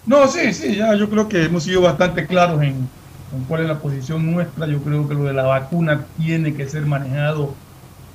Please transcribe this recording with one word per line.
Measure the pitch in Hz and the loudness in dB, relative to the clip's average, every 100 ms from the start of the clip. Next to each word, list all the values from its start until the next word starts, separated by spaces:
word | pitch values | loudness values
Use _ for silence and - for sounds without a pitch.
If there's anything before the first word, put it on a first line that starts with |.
No, | - 285 269 | 2 6 6
sí, | 339 262 | 4 -2
sí, | 175 269 202 | 0 -2 0
ya | 220 208 | 2 2
yo | 208 | 2
creo | 214 208 | 0 2
que | 185 | 2
hemos | 156 175 151 | 2 0 0
sido | 185 | 4
bastante | 175 147 180 170 151 | 4 4 0 0 0
claros | 180 175 151 | 2 4 2
en, | 143 135 127 - - - - 135 | 0 -2 -6 -10 -20 -20 -12 -8
en | 131 | -4
cuál | 160 | -2
es | 160 | -2
la | 151 | -2
posición | 147 135 131 160 160 | -4 -6 -4 -2 0
nuestra. | 175 165 - 156 | 0 -2 -4 -4
Yo | 143 | -2
creo | 147 147 147 | 0 -2 -2
que | |
lo | 147 139 | -2 -2
de | |
la | 135 | 0
vacuna | 131 135 131 170 160 151 - - | 2 0 0 0 0 0 -4 -6
tiene | 160 165 151 143 | -2 0 -2 -4
que | 131 | -6
ser | 156 147 | -4 -2
manejado | 139 131 143 147 156 139 - - - - - - | -2 -2 -2 -2 -2 -4 -8 -18 -20 -20 -20 -12